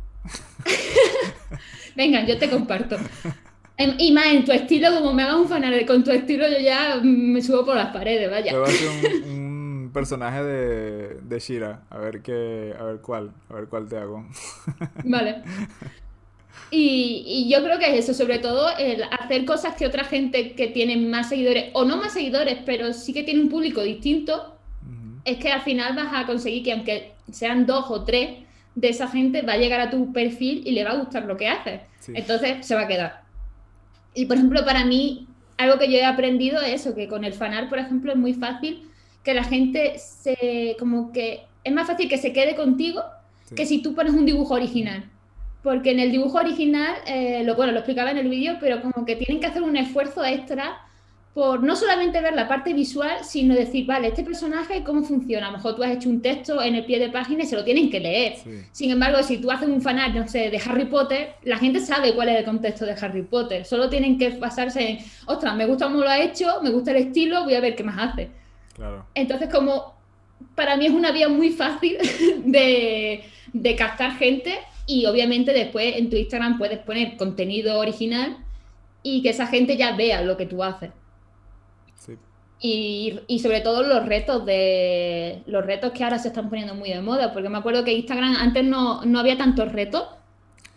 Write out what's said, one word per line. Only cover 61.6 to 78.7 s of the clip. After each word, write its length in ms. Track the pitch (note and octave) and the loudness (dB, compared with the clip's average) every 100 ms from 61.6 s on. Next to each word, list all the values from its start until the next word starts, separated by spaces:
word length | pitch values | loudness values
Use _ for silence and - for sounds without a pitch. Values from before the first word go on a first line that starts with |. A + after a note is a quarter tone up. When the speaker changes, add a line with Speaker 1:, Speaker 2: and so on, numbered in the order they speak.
| B3+ C4 | 2 2
Speaker 1:
sabe 320 | - D4 C4 A3+ | 0 2 2 2
cuál 140 | A#3+ | 2
es 100 | A3+ | 2
el 60 | A3 | 0
contexto 380 | A3 A3 G#3+ G#3+ | -2 -2 -4 -6
de 80 | |
Harry 280 | G3+ G3+ F#3+ | -4 -6 -6
Potter. 420 | F3+ A#3+ A#3 F#3 | -2 -2 -2 -6
Solo 260 | F3+ A#3+ C4 | -2 0 2
tienen 280 | C#4 C4+ C4 | 2 2 4
que 140 | B3 | 2
basarse 580 | A#3+ A#3+ B3 B3 C4 A3 | -2 -6 -4 -4 -2 -2
en, 80 | G#3+ - - - | -4 -10 -14 -6
"Ostras, 280 | D4+ C4+ G#3+ | -2 -2 0
me 100 | A3 | 0
gusta 180 | C4 C#4 | 2 2
cómo 140 | D4 | 2
lo 100 | C#4 | 4
ha 100 | C#4 | 4
hecho, 420 | E4+ - F4 F4 | 2 0 0 0
me 80 | C#4+ | 2
gusta 200 | A#3+ B3+ | 0 2
el 60 | C4+ | 2
estilo, 460 | C4 E4 D#4+ F4 | 2 2 2 2
voy 100 | D4 B3 | 2 2
a 60 | |
ver 140 | B3 A3+ | 2 -2
qué 80 | |
más 140 | G#3+ F#3+ A#3+ | -6 -4 -4
hace". 200 | - - - - - - - | -4 -8 -14 -20 -20 -20 -14
Speaker 2:
Claro. 300 | G#2+ G2+ - | -12 -12 -8
Speaker 1:
Entonces, 360 | - B3+ C4 D#4 | -2 -2 -2 0
como, 400 | C#4+ C4+ C4+ - - _ _ _ - B3+ - | 2 2 0 -4 -18 _ _ _ -20 -12 -2
para 200 | C#4+ C#4 | 0 2
mí 100 | D#4 | 4
es 40 | |
una 180 | E4 E4 | 4 2
vía 180 | D#4 D4+ | 2 2
muy 220 | C#4+ E4 | 4 2
fácil 460 | - C4 D4 F4 F4 | 2 -2 0 -2 0
<laughs> 440 | C4+ - E4+ D4+ B3+ | -2 2 2 4 4
de, 800 | C#4 C4 B3 A3+ A3 G#3+ G#3 - - - | 6 6 4 2 0 -2 -4 -10 -20 -10
de 220 | A3+ A#3+ A3+ | 0 0 2
captar 420 | A3 - B3+ B3+ | 0 0 -4 2
gente 380 | B3+ C4 B3 G4 - - - | 2 2 -2 -8 -10 -12 -2
y, 180 | C4 A3 | 2 4
obviamente, 480 | A#3 A#3+ A#3+ B3+ | 4 4 2 4
después 420 | C4+ G#3+ G#3+ A#3 A#3 | 2 2 -2 -2 0
en 140 | A3+ | 0
tu 80 | A3 | 0
Instagram 400 | A3 B3 A#3 A#3 | -2 -2 0 0
puedes 220 | G3+ G#3+ | -2 -4
poner 360 | - A3+ A#3 - | -6 -4 -4 -2
contenido 600 | F#3+ F#3+ F#3 G#3+ G#3+ G#3+ | -4 -2 -4 -2 0 0
original 580 | G#3+ A3 A3+ A#3+ C#4 - - - - | -2 -2 -2 -2 -4 -6 -12 -14 -18